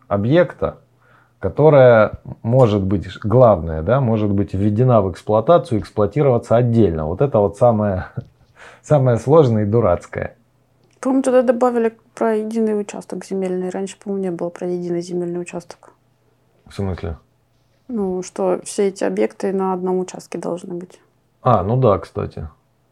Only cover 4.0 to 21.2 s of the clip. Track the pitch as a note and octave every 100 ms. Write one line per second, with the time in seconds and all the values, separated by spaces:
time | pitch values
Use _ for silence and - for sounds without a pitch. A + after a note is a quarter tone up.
4 | A#2+ A2 G#2 G2+ G2+ F#2+ G#2 G#2 B2+ A#2
5 | F#2+ F2 - A2 A2 E3+ E3+ G#2+ - -
6 | G2+ D3 C#3+ A#2 - A2+ B2 A#2 G2 D#2+
7 | D#2 F#2 C#3 A2 G2+ - A#2+ A2 G#2 F#2
8 | - - - _ _ _ - - - D3
9 | C3 A2+ B2+ D#3+ C3 A2 G#2 A#2 G#2 E2+
10 | - - - - _ _ _ _ _ _
11 | C4 C4 C4 B3 A#3+ A#3 B3 A#3+ A3+ A3+
12 | _ - A3+ G#3+ G#3+ A3+ A3 G#3 G#3 G3+
13 | - F#3 - G3 F#3 F#3 F#3 F#3+ G3 -
14 | G#3 G3 F#3 E3+ F3 - F3+ F3+ F3 E3+
15 | F3 F3+ F3 F3 F3 F3 - - _ _
16 | _ _ _ _ _ _ - - G2 F2
17 | F2+ D2+ _ _ _ _ _ _ - A#3
18 | F#3+ F#3 F3+ - F#3 F3+ - - G3 F#3+
19 | G3 F#3+ G#3+ - G3+ F#3+ F#3+ F#3 F#3 F#3
20 | F#3 - - F3 E3+ F3 F#3+ F3 F3+ -
21 | _ _